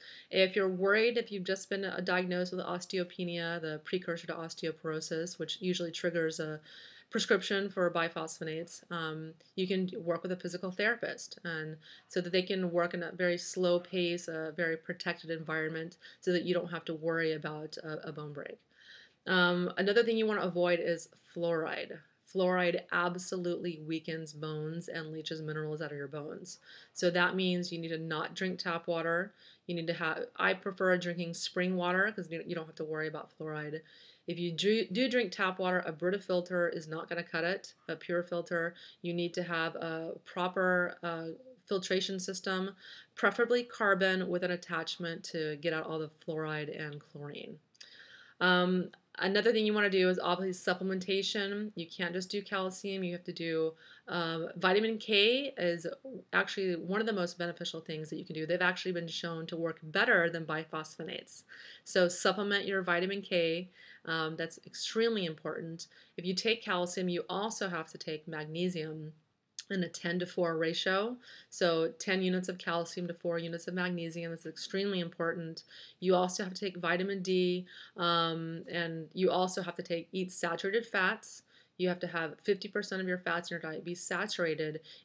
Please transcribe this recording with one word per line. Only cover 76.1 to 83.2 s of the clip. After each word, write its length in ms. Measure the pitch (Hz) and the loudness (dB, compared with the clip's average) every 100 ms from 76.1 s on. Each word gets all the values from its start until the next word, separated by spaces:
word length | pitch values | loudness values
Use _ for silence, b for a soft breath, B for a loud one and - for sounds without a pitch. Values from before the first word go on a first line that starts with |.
| 180 | 6
also 280 | 180 185 | 6 0
have 120 | 190 185 | -4 -4
to 60 | |
take 180 | 196 180 | -6 -2
vitamin 420 | 170 175 196 196 | 0 2 2 -2
D, 460 | 180 185 180 180 180 B B - | 2 4 4 2 -2 B B -2
um, 640 | 175 170 165 165 165 165 - | 4 4 4 0 -4 -6 -6
and 440 | 170 170 165 156 | -4 -2 -4 -6
you 180 | 185 185 | 2 4
also 300 | 180 185 196 | 6 2 0
have 140 | 175 170 | -4 -4
to 80 | |
take, 260 | 175 170 - | -4 -4 -4
eat 220 | 185 185 | -4 -4
saturated 540 | - 170 170 196 220 226 | -2 -2 0 0 0 0
fats. 560 | 202 185 220 - - - b b - | 2 2 0 -6 -16 -20 b b -2
You 120 | 180 | 0
have 100 | 180 | 0
to 60 | 175 | -2
have 340 | 170 160 - | -2 -4 -2
fifty 280 | - 190 202 | 0 0 -2
percent 340 | 208 202 190 | -4 -4 -2
of 60 | 185 | -2
your 100 | |
fats 320 | 180 | -2